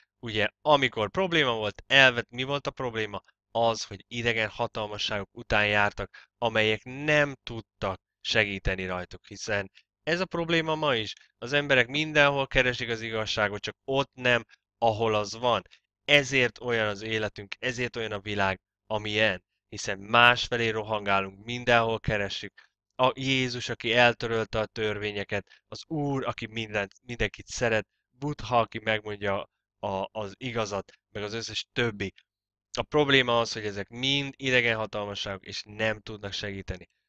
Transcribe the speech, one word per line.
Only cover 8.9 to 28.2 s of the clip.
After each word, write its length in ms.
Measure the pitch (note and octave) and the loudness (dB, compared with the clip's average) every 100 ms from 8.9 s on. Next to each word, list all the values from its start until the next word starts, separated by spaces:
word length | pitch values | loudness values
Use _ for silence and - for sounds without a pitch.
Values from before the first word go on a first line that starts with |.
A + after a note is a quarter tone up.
| F2+ F2+ F2+ - | -6 -8 -14 -18
hiszen 440 | G2+ - G2+ F#2+ _ _ _ | -12 -4 -4 -4 _ _ _
ez 180 | - F3 | -4 -2
a 60 | F#3 | -2
probléma 480 | E3+ E3 E3 D#3+ | -4 0 0 2
ma 200 | D#3 D3+ | 0 2
is. 180 | A#2+ G#2 - _ - | 0 -2 -8 _ -14
Az 140 | A#2+ | -2
emberek 340 | C#3+ C#3+ C3 A#2 | 0 4 4 4
mindenhol 600 | C#3+ D#3 D3+ C#3+ C#3 C3+ | 2 2 6 6 4 0
keresik 420 | C3+ B2 A#2+ A#2 | 2 2 0 -4
az 120 | A2 | -4
igazságot, 600 | A2+ A2+ G#2+ - G#2 G2+ | -4 -4 -2 0 0 0
csak 160 | - - | -8 -10
ott 260 | - C3+ C#3 | -2 0 -2
nem, 320 | - B2 A#2+ A2+ _ _ - | -2 2 2 0 _ _ 0
ahol 360 | A2+ G#2+ A2+ | 2 4 2
az 220 | G#2+ G#2 A2+ | 2 0 -2
van. 260 | B2 G#2+ - - _ _ | 2 2 0 -18 _ _
Ezért 560 | - D3 C3 C3+ B2 - | 4 4 4 2 2 0
olyan 280 | B2 A#2 G#2+ | -2 0 0
az 140 | G2+ | -2
életünk, 520 | A2 A2 G#2+ - G2+ - | -2 -2 -2 -6 -14 -8
ezért 380 | B2+ A#2+ A#2+ B2 | -6 -4 -4 -4
olyan 160 | A2 | -6
a 80 | G#2 | -6
világ, 400 | G#2 G#2 F#2+ F#2+ _ _ - | -4 0 0 0 _ _ -4
amilyen, 580 | A2 G#2+ G#2 A2 F#2 _ _ - | -4 0 2 2 0 _ _ -16
hiszen 300 | G#2 - G2 | -10 -6 -6
másfelé 720 | G2+ A#2+ A#2+ A#2+ - A#2+ A2+ | -6 -6 -4 -4 -4 -4 -4
rohangálunk, 760 | A2 G#2+ G#2+ G2+ G2 G2 G2 | -4 -6 -6 -2 -4 -4 -10
mindenhol 560 | A2 B2 B2 A#2 A2+ A2 | -12 -6 2 2 2 -2
keressük. 520 | - G#2+ G2 - G#2 _ - _ _ | -4 -4 -4 -8 -12 _ -20 _ _
A 180 | - C3 | 0 0
Jézus, 540 | C3 C3+ C3+ B2+ A#2+ - | 0 0 0 0 -4 -6
aki 240 | A#2 A2+ | -4 2
eltörölte 640 | A#2+ A#2+ A#2 A#2 A2+ G#2+ A2 | 6 6 4 -2 -2 -2 -2
a 80 | G#2+ | -4
törvényeket, 960 | - G#2+ G#2 G#2 G#2 G2 G2+ - - - | -2 -2 -2 -4 -6 -4 -4 -6 -16 -18
az 140 | - - | -16 -8
Úr, 400 | D#3 C#3+ C3+ A#2 | -4 -2 -2 -2
aki 200 | - A2 | -6 -6
mindent, 460 | A2 A2 G#2+ G2 _ | -6 -4 -2 -4 _
mindenkit 440 | - A#2 G#2+ - - | -10 -4 -4 -4 -12
szeret, 400 | - A#2+ A2 - _ _ | -2 0 0 -2 _ _
Buddha, 420 | - | -8